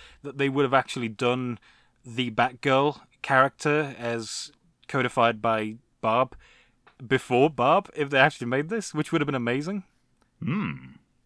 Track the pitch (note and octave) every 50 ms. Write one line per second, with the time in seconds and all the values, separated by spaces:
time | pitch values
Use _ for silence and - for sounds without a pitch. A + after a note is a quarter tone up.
0 | - - - - - C#3+ C3 C#3 C#3 C#3 C3+ C#3 C#3+ C3 C3 C3+ B2+ - - C3+
1 | A#2+ A2+ A2 - C3 B2 B2 B2+ B2+ B2 A#2+ A2 - _ _ _ _ _ _ _
2 | _ C3 A2+ A#2+ B2+ A#2+ A2 G#2+ A#2+ B2+ - B2 - C#3+ C3 C3+ C#3 D3 C#3+ -
3 | - _ _ _ - - C#3+ C3 C3 C#3 - - - D3+ D3 D3+ D#3 C#3 C3+ -
4 | A#2+ A#2 A#2 A#2 A2+ G#2 - - - - - _ _ _ _ _ _ - - C#3
5 | B2+ B2 - - A#2 A#2 A#2 G#2+ G#2 A#2 A2+ A2 A2 A2 A2 A#2+ _ _ _ _
6 | - A2+ A2 A#2+ C3 C3 - - _ _ _ _ _ _ _ _ _ - _ -
7 | C3 A2 C3+ B2+ - - B2+ B2 C3+ D#3+ D3+ A#2+ A#2+ C3+ D#3+ G3 G3+ - - D3+
8 | D3+ C#3 D3 C3+ C3+ D3+ - - B2 A#2+ B2 C3+ D3 D#3+ G#3+ A3+ G3 - - D3+
9 | D3+ - - E3 D3 C#3+ C#3+ C3 A#2+ A#2 A#2+ C3+ D3 E3 G3+ G3+ F#3 _ _ _
10 | _ _ _ _ _ _ _ _ - - D3 G#3 F#3+ F2 C#2+ C2 C2 C2 - -
11 | _ _ _ _ _